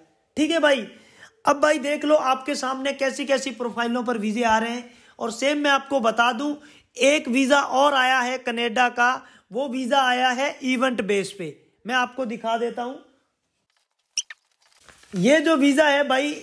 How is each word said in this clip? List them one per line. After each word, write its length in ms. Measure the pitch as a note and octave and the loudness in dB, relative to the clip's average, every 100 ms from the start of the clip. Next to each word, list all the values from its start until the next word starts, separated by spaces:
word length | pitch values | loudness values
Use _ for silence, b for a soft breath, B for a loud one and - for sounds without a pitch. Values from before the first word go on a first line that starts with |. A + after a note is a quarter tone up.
| _ _ _ - | _ _ _ -2
ठीक 140 | D4+ | 0
है 80 | E4 | 2
भाई। 280 | D4 C4 G3 - B B B B | 2 2 -4 -16 B B B B
अब 160 | - C#4+ | -2 2
भाई 180 | D4+ D4+ | 2 0
देख 240 | C#4 D4 | -2 -2
लो 100 | D4 D4+ | 2 2
आपके 380 | C4 C4 D4 | 2 -2 -2
सामने 380 | C#4+ C4 C4 C#4 | -4 -4 -4 -6
कैसी 300 | C#4 C4+ C4 | -4 -4 -4
कैसी 260 | C4 C4+ C4+ | -2 -2 -2
प्रोफाइलों 500 | A3 A#3+ A#3 A#3 B3 | -8 -8 -4 -4 -4
पर 140 | A#3 A#3 | -4 -4
वीजे 240 | G#3+ G#3+ | -4 -2
आ 140 | A#3 A3 | 2 2
रहे 120 | A#3 | 0
हैं। 200 | A#3+ A#3+ B B B | -8 -12 B B B
और 120 | A3+ | -8
सेम 260 | G3+ C4+ D4 | -4 -2 0
मैं 120 | C#4+ | 2
आपको 300 | C#4 C#4 C#4 | 0 0 0
बता 300 | A3 A3 A#3+ | 0 2 0
दूं, 220 | A#3 D4 C#4+ B B B - | 0 -4 -6 B B B 0
एक 320 | C4+ D4+ D4+ | 2 2 2
वीजा 320 | B3 C4 C#4+ | 0 4 2
और 340 | - B3+ C#4+ | 2 2 4
आया 240 | C#4 B3+ C4 | 4 2 2
है 180 | B3 B3+ | 0 -4
कनाडा 500 | B3+ A#3 A#3 A3 B3 | -6 -4 -2 0 0
का, 320 | A#3+ A#3+ B3+ - b b | 2 0 0 -8 b b
वो 160 | G#3+ C#4+ | -6 -4
वीजा 340 | B3+ B3 C#4 | -4 0 2
आया 260 | B3+ B3 B3+ | 2 2 0
है 260 | B3 C#4+ - | 0 -2 -2
इवेंट 380 | C4 B3+ C4 A#3+ | -2 0 0 0
बेस 320 | G3 G3+ F#3 - | -2 -2 -4 -8
पे। 180 | D#3+ - _ _ | -12 -12 _ _
मैं 100 | G3+ | -4
आपको 300 | B3+ B3 C4 A#3 | -2 -2 -4 -6
दिखा 300 | A3+ A3+ A3+ | -6 -4 -2
देता 240 | A#3 B3 | -4 -6
हूं, 120 | B3 D4 - _ _ _ _ _ _ _ _ _ _ - - - _ _ _ _ - - - | -10 -12 -18 _ _ _ _ _ _ _ _ _ _ -10 -10 -14 _ _ _ _ -20 -20 -10
ये 280 | F#3 G#3 D#4+ | 0 4 4
जो 160 | D#4 D#4 | 4 4
वीजा 300 | C#4+ C#4 D4+ | 4 4 4
है 200 | C#4+ C#4+ | 2 2
भाई, 260 | C4 D4 D4+ | 0 -2 -6